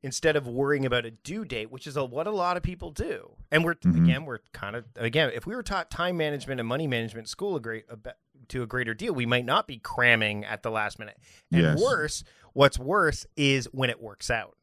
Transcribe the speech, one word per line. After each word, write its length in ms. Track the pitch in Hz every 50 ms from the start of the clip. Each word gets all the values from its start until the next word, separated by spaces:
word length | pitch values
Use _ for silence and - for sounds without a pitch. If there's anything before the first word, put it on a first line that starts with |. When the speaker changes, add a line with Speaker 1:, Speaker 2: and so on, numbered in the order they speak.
Speaker 1:
instead 340 | - 135 123 - - 160 147
of 100 | 147 135 123
worrying 380 | 117 131 139 143 147 139 135
about 180 | 127 123 123 117
a 60 | 117
due 340 | 117 _ _ 123 175 220 220
date, 260 | 139 127 110 110 113
which 160 | 131 123 -
is 100 | 151 131
a, 80 | 147 135
what 220 | 123 120 143 165
a 40 | 208
lot 260 | 214 196 175 175 180
of 60 | 180
people 280 | - 180 180 185 - 160
do. 460 | 147 - 220 330 151 - - - - - - _
And 120 | 151 160 165
we're, 120 | 165 170 _ -
Speaker 2:
Mm-hmm. 120 | 87 82
Speaker 1:
again, 280 | 80 - - - 139 160
we're 140 | 143 120 107 _ _
kind 220 | - - - 101 107
of, 120 | 120 113 - _
again, 340 | - 113 117 117 156 156 127 110
if 120 | 120 -
we 80 | 170 220
were 80 | 254
taught 280 | 214 - 202 185 165 _
time 260 | - - 170 180 180
management 440 | 170 156 151 147 139 - 139 135 123
and 80 | 117 113
money 180 | 120 147 160
management 380 | 143 123 117 113 110 107 113 107
in 40 | -
school 280 | - - 190 202 185
a 40 | 143
great, 240 | 113 113 113 113 - _
a 60 | 120
be-, 140 | 107 110 123 110 _ _ _ _ 135 123 _
to 140 | - 127
a 40 | 123
greater 280 | 110 - 127 123 113 110
deal, 180 | 104 208 240 180
we 120 | 127 120
might 180 | 117 120 123 123
not 220 | 117 143 - - -
be 100 | 135 110
cramming 680 | - - - - 123 120 117 113 110 107 104 104 104
at 180 | 104 110 104
the 80 | - 120
last 280 | 110 110 107 104 - -
minute. 200 | 110 104 - _ _ - - - _ _
And 100 | 165 170
Speaker 2:
Yes. 180 | - 156 156 156
Speaker 1:
worse, 440 | - - - 175 151 151 - - - - _ _ - - _
what's 240 | 131 139 135 - -
worse 480 | 127 139 190 208 175 156 - - - - _
is 300 | - 143 139 135 135 117
when 240 | - - 131 131 123
it 100 | 113 -
works 300 | 113 107 101 _ - -
out. 260 | 123 113 95 - _ _